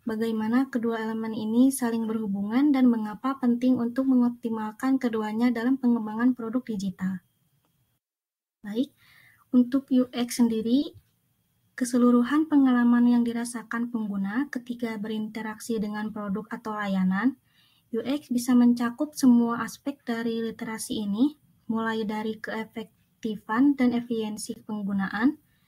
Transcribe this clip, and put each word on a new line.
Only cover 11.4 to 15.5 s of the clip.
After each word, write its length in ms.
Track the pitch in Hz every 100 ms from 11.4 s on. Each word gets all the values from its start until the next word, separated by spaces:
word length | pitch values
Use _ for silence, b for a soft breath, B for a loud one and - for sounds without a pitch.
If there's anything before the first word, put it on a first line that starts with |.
| _ _ _
keseluruhan 800 | - 247 247 247 240 240 302 311
pengalaman 560 | 285 262 247 240 240 240
yang 160 | 240
dirasakan 640 | 233 233 240 220 - 233 240
pengguna 640 | 226 214 202 196 226 294
ketika 400 | 247 - 240 233 214
berinteraksi 800 | 214 220 214 220 220